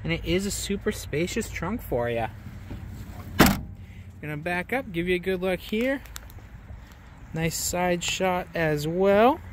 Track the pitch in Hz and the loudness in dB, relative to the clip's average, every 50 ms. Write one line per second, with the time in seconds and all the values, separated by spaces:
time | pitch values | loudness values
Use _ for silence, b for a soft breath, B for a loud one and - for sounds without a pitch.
0 | - 156 165 160 - 170 165 185 196 202 - - - - 202 196 - 214 208 - | -2 -2 -2 -2 0 2 2 2 2 0 -4 -4 -2 -2 -2 -2 0 -2 -4 -4
1 | - - - 143 170 185 - 233 214 - - - - 175 214 240 - - 147 123 | -6 -4 -2 -2 -2 0 -2 -4 -4 -4 -6 -4 -4 -4 -4 -4 -4 -2 0 0
2 | 120 120 117 117 113 107 - - - - - - - - - - - - - - | 0 0 0 0 -2 -2 -4 -10 -14 -14 -14 -14 -12 -12 -12 -10 -10 -12 -12 -12
3 | - - - - - - - - - - - - - - - B B B B B | -12 -12 -12 -12 -12 -10 6 6 8 8 8 2 -4 -8 -12 B B B B B
4 | B B B - - 147 151 147 156 175 175 175 175 - 233 262 269 247 170 170 | B B B -10 -8 -6 -6 -4 -2 0 0 0 0 0 -2 -2 -2 -2 -2 -2
5 | 175 180 185 180 175 190 190 180 180 190 185 175 - - - 214 240 262 277 269 | 2 2 2 2 2 0 0 0 2 0 0 0 -2 -2 0 2 2 2 2 0
6 | - - - - - - - - - - - - - - - B B B B B | -4 -10 -12 -12 -12 -12 -14 -16 -16 -16 -16 -16 -14 -14 -14 B B B B B
7 | B B B B - - - 160 160 160 156 - - - - 175 180 180 175 175 | B B B B -16 -8 -4 -2 -2 0 0 -2 -4 -2 0 2 2 2 2 2
8 | 175 - - - 190 185 180 180 185 - - 170 165 156 156 147 143 156 165 180 | 0 -2 0 2 2 2 2 2 -2 -2 -2 0 2 2 2 2 0 0 2 4
9 | 190 196 196 202 220 247 302 359 - - | 6 8 8 10 10 8 6 4 -4 -12